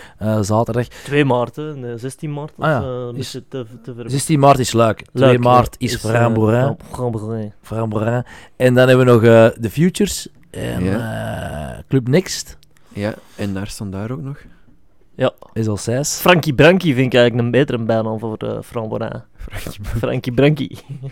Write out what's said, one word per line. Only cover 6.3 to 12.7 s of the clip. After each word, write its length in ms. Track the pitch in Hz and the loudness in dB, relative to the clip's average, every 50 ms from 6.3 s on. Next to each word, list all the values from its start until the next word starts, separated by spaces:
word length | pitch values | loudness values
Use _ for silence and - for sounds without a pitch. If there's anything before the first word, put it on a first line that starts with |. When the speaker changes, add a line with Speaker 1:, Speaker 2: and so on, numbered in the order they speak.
| 113 110 110 107 113 120 131 | 2 2 2 2 2 2 0
Speaker 2:
Fram-, 120 | 139 123 - - - - | 0 -4 -6 -12 -14 -10
Frambourijn. 600 | - 123 123 113 107 104 110 113 113 107 104 - _ - | -6 -6 -6 -6 -6 -8 -8 -8 -8 -10 -10 -14 _ -14
Speaker 1:
Frambourijn. 600 | - 107 110 113 113 104 107 107 113 120 123 123 - - - - - _ | -10 -6 -6 -4 -4 -4 -2 -2 -2 -2 -2 -4 -8 -12 -20 -20 -16 _
En 180 | - 127 127 123 | 0 2 4 6
dan 140 | 127 127 127 | 6 6 6
hebben 180 | 127 127 127 | 6 6 6
we 60 | 123 120 | 6 6
nog, 100 | 113 107 | 8 8
eh, 240 | 117 113 113 113 117 113 - | 8 8 8 8 6 4 0
de 100 | 117 104 | -6 -4
Futures 580 | - 139 165 185 - - 208 185 - - - - _ _ - _ | -2 0 0 0 2 0 -2 -2 -4 -6 -12 -14 _ _ -20 _
en, 340 | - - 117 120 120 120 - | -12 -10 -8 -6 -4 -4 -2
Speaker 3:
Ja. 880 | 95 98 113 117 110 110 110 110 110 - - - - 71 76 76 65 62 | -2 -2 -4 -4 -6 -8 -8 -8 -8 -8 -8 -10 -10 -10 -10 -10 -12 -12
Speaker 1:
eh, 20 | - - - | -14 -6 -2
Club 200 | 139 135 120 120 | -2 -2 0 2
Next. 500 | 135 180 190 - - - - - - - _ _ | 0 0 0 -2 -6 -10 -12 -14 -18 -20 _ _